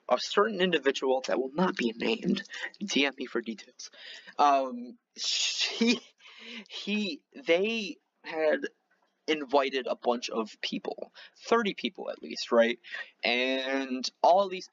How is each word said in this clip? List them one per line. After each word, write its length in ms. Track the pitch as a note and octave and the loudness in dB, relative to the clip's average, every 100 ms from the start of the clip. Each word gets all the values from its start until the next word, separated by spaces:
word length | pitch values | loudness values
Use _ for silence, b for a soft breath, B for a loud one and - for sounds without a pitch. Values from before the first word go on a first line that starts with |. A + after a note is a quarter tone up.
| - | 0
a 100 | B2 | 0
certain 440 | - G#3 A3 F#3+ | 2 2 2 4
individual 600 | F#3 D#3+ C3+ - C3+ C3 - | 2 4 2 2 2 2 2
that 120 | G#2+ | 0
will 140 | C3 | 0
not 240 | D3+ F#3 F#3+ | 0 0 2
be 160 | A#2 | -2
named, 480 | - A2+ A2 F3 G3 - B B B | 0 0 0 0 0 -2 B B B
D 220 | G3+ C3 | -2 2
M 80 | C#3 C3+ | 0 -2
me 80 | B2 | -6
for 160 | A#2+ | -6
details, 480 | A2+ G#2+ - - - B B B B B | -6 -8 -14 -18 -18 B B B B B
um, 580 | C#3+ C#3 C3 A#2+ B2 - _ - | 4 4 0 -6 -12 -16 _ -8
she, 840 | - - - - - - A#3 B3+ - _ B B A3+ A#3 G3 | -4 -2 -2 -2 -2 2 2 2 -4 _ B B -14 -14 -14
he, 520 | - - G#3 G3 C#3+ _ C3 C3+ | -10 -4 -4 -4 -8 _ -6 2
they 520 | E3+ G#3+ A3+ F#3+ - _ _ | 2 2 -2 -6 -12 _ _
had 380 | - D#3+ D#3 D3+ - _ _ _ _ _ - | -8 -2 0 0 -2 _ _ _ _ _ -4
invited 600 | D#3 C3 C#3 C3+ C3 - | -2 2 2 2 -2 -4
a 100 | A#2+ | -2
bunch 320 | A#2+ A#2+ - | 0 0 -2
of 260 | A2+ A2 - | -4 -4 -6
people, 500 | - - - - - - B B - | -6 -6 -6 -8 -10 -16 B B 2
thirty 240 | A#3 G3+ | 4 4
people 380 | - A#2+ - - | -2 -6 -6 -10
at 120 | - | -10
least, 300 | D#2 - - | -10 -10 2
right? 260 | A#2 A#2 A#2+ B B B B | 6 6 2 B B B B
And 840 | A2+ A#2+ C3 C3 C3 C3+ C3 B2+ B2 - | 0 2 0 -2 -2 -2 -2 -6 -6 -2
all 280 | D#3 F#3 G3 | 2 4 2
these 180 | F#3 - | -4 -12